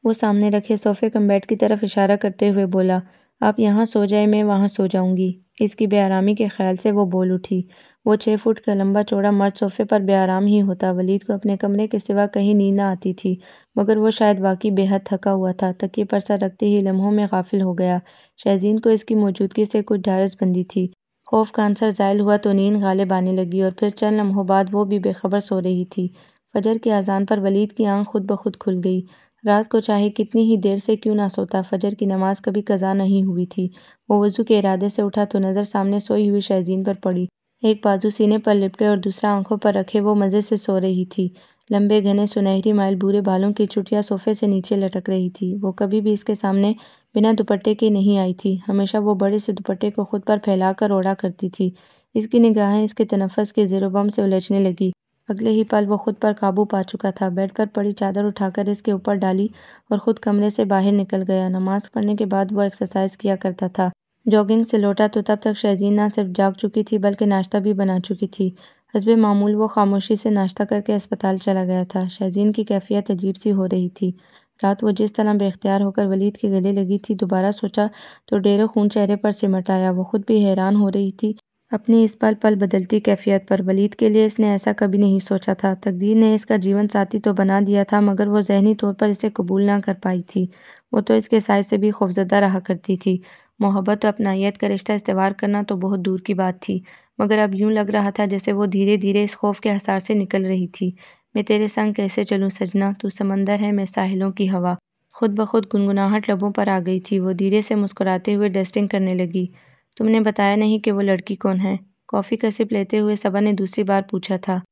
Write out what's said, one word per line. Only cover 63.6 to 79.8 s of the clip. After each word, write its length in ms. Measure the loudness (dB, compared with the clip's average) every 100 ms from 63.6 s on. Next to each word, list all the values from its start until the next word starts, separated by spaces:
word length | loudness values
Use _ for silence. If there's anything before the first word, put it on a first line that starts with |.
| -6
था। 220 | -2 -4 -4 _ _ 2
जॉगिंग 380 | 2 4 2 2
से 120 | 2
लौटा 280 | 0 2 0
तो 140 | 0
तब 160 | 0 0
तक 120 | 0
शहजीन 400 | 0 0 2 2
ना 140 | 2 2
सिर्फ 220 | 0 -4
जाग 240 | 0 0
चुकी 280 | 0 -2 -2
थी, 160 | 0 0
बल्कि 280 | 0 0 2
नाश्ता 320 | 2 0 -2
भी 140 | 0
बना 260 | 0 0 0
चुकी 260 | -4 -6 -6
थी। 260 | -2 -4 -4 -20 _ _
हस्बे 220 | -2 2 4
मामूल 380 | 4 2 2
वो 120 | 0 0
खामोशी 500 | 0 2 0 0 -2
से 140 | 0
नाश्ता 340 | 0 0 -2
करके 280 | -2 -2 -2
अस्पताल 460 | -4 -4 -4 -2 -2
चला 260 | -2 -2
गया 200 | 0 -2
था। 220 | -2 -4 -4
शहजीन 440 | -4 -4 0 0
की 120 | 0
कैफियत 460 | -2 -2 0 -4 -2
अजीब 240 | -4 -4
सी 160 | -2 -2
हो 160 | 0 0
रही 220 | -2 -2 -4
थी। 140 | -6 -6 _ _ _ _
रात 240 | -2 0
वो 80 | -2
जिस 220 | 0 -2
तरह 200 | 0 0
बेख्तियार 480 | 2 0 -2 -2 0
होकर 240 | 0 0 0
वलीद 300 | 0 -2 -2
के 120 | -2
गले 220 | 0 0
लगी 260 | 0 0 -2
थी, 160 | -4
दोबारा 360 | -4 -2 0 0
सोचा 360 | -2 -4 -2 -2 -4 -20 -20 _
तो 100 | 0
डेरों 300 | 2 2 2
खून 200 | 2 0
चेहरे 280 | 2 0 0
पर 160 | -2
सिमट 380 | 0 0 0 0
आया। 200 | 0